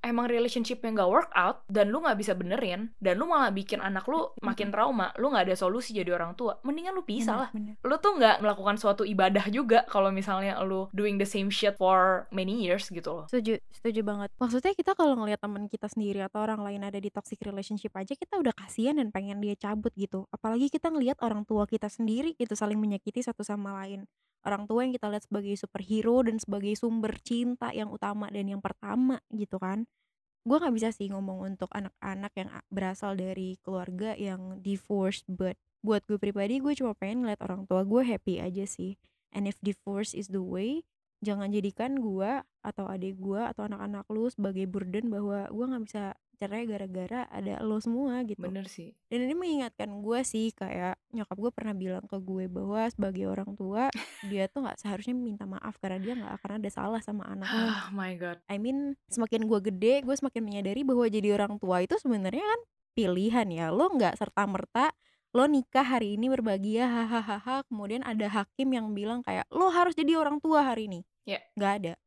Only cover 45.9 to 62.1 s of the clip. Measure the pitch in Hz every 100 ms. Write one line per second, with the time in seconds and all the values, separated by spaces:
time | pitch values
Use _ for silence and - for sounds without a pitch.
45.9 | 214 196 - _ _ 202 208 233 208 190
46.9 | 185 180 240 247 - 196 202 220 214 226
47.9 | 233 277 247 240 196 180 190 190 - 165
48.9 | - _ 240 254 320 359 294 240 _ 208
49.9 | 202 202 240 262 220 226 - 190 180 180
50.9 | 185 _ 233 208 190 226 - 220 196 185
51.9 | 185 202 196 185 190 185 180 196 214 226
52.9 | - 202 190 196 190 202 202 190 208 262
53.9 | 233 - - 202 202 190 - 262 - 202
54.9 | 202 214 247 240 208 196 190 - 208 196
55.9 | 185 190 247 202 202 196 208 202 202 196
56.9 | 226 214 208 - 196 190 226 226 214 196
57.9 | 196 185 180 175 170 _ 202 226 269 285
58.9 | 277 _ - 220 226 220 214 196 185 220
59.9 | 277 254 269 277 233 220 202 196 208 277
60.9 | 247 233 208 208 202 202 208 185 180 185
61.9 | 403 269